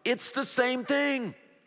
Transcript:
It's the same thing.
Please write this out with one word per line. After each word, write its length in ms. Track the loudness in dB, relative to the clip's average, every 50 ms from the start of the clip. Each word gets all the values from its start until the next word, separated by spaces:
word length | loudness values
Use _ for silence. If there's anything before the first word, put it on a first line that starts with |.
| -2
It's 260 | 0 0 0 -2 -4
the 140 | -4 -4 -4
same 400 | 0 0 2 2 2 0 -2 0
thing. 500 | 0 2 2 2 2 0 0 -2 -6 -8 -12 -16 -20 _ _ _